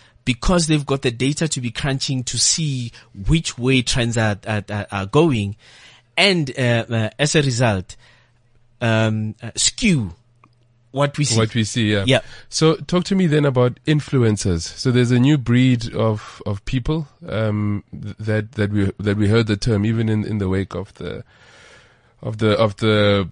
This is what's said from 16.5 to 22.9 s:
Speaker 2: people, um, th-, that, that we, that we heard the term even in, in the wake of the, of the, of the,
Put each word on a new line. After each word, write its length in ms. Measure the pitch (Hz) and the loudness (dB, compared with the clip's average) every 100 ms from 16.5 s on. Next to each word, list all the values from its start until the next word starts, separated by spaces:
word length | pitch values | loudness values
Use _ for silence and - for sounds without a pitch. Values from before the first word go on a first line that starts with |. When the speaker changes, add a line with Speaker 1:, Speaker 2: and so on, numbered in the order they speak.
| 101 - | -8 -4
Speaker 2:
people, 420 | 131 135 160 143 _ 170 | -4 -2 -4 -6 _ -8
um, 580 | 104 110 104 104 101 - | -4 -2 -2 -2 -4 -8
th-, 240 | 71 104 - | -14 -14 -8
that, 320 | 107 107 107 | -4 -2 -2
that 180 | - 101 | -2 -2
we, 200 | 104 95 - | 0 -2 -2
that 160 | 104 101 | -2 0
we 140 | 101 | 2
heard 180 | 113 110 | 2 2
the 80 | 104 | 0
term 300 | - 104 104 | 0 0 0
even 240 | 113 110 | 0 0
in, 160 | 107 101 | 0 -2
in 140 | 107 | -2
the 100 | 95 | -2
wake 260 | 95 92 90 | -2 -4 -8
of 180 | 98 - | -12 -12
the, 280 | 87 - - _ - - - - _ _ _ _ | -12 -12 -14 _ -20 -20 -20 -20 _ _ _ _
of 180 | 120 110 | -10 -2
the, 120 | 110 104 | 2 2
of 160 | 110 - | 2 0
the, 520 | 110 | 2